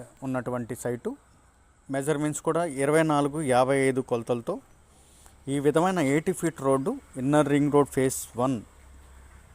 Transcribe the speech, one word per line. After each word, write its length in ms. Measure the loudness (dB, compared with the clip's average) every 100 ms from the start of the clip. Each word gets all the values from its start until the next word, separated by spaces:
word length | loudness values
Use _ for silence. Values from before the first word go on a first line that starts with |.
| -8 -12 -6
ఉన్నటువంటి 480 | -6 -4 -6 -6 -6
సైటు. 280 | -6 -6 -8 -10 _ _ _ _ _ _ -8
మెజర్మెంట్స్ 480 | -6 -2 -2 -2 -4 -2
కూడా 160 | -2 -2 -2
ఇరవై 200 | 2 2 2
నాలుగు 260 | 2 0 -2 2
యాభై 260 | 4 4 4 2
ఐదు 120 | 0 -2
కొలతలతో 460 | -4 -2 -4 -4 -8 -10 _ _ -20 -20 -20 -20 -16 -6
ఈ 60 | 0 2
విధమైన 340 | 2 2 2 2
ఎయిటీ 200 | 0 0 -2
ఫీట్ 200 | -4 -2 0
రోడ్డు 240 | 0 0 -6 -10 -6
ఇన్నర్ 300 | 0 2 4
రింగ్ 180 | 2 4 4
రోడ్ 160 | 4 2
ఫేజ్ 240 | 0 -2 -10 -4
వన్ 160 | -2 -2 -8 -20 -20 -20 -20 -20 -20 -20 -20